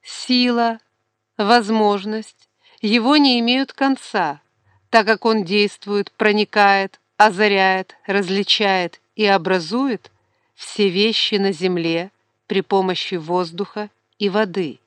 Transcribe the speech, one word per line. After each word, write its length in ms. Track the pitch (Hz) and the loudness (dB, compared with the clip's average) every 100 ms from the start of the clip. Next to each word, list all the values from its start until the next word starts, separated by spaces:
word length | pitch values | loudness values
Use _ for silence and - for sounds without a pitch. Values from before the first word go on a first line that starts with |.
Сила, 760 | - - - 247 247 233 233 226 _ _ _ _ _ - | -18 -16 -2 0 2 0 -2 -4 _ _ _ _ _ -4
возможность 1120 | 202 240 202 220 208 202 202 220 220 _ _ _ _ _ | 2 2 2 0 2 0 -4 -10 -12 _ _ _ _ _
его 360 | 214 233 226 302 | 0 0 4 4
не 240 | 277 240 | 4 4
имеют 320 | 233 254 269 | 2 0 -2
конца, 680 | - 269 269 - 214 160 143 _ _ _ _ _ | -2 -2 -2 -4 -4 -4 -6 _ _ _ _ _
так 160 | 226 202 | 2 4
как 180 | 226 | 0
он 200 | 233 220 | 2 0
действует, 680 | 175 208 208 - 202 202 196 | 0 0 0 -2 -6 -6 -6
проникает, 880 | - 208 214 208 214 202 196 196 _ _ - | -2 0 0 0 2 4 2 -2 _ _ 2
озаряет, 800 | 214 180 208 196 190 190 185 - - | 4 4 2 2 2 0 -4 -14 -4
различает 960 | 196 180 196 202 - 202 190 175 - _ - | -4 -2 -4 0 0 2 0 -2 -8 _ -2
и 80 | |
образует 840 | 208 196 170 185 160 233 277 208 - _ _ _ _ | 2 2 0 -2 -2 -4 -4 -6 -10 _ _ _ _
все 340 | _ - - 202 | _ -14 -2 0
вещи 480 | 180 220 208 - 208 | 2 0 0 -2 -2
на 160 | 196 | -2
земле 580 | 160 185 175 165 165 185 _ _ _ _ | -2 -4 -2 -2 -4 -6 _ _ _ _
при 140 | 196 | -6
помощи 540 | 180 196 185 175 - | 0 0 0 -4 -6
воздуха 760 | 185 156 180 170 170 202 214 208 _ _ _ | -8 -4 -4 -4 -8 -10 -10 -12 _ _ _
и 100 | 202 | -2
воды. 520 | 202 214 190 160 - | 0 -2 -4 -6 -8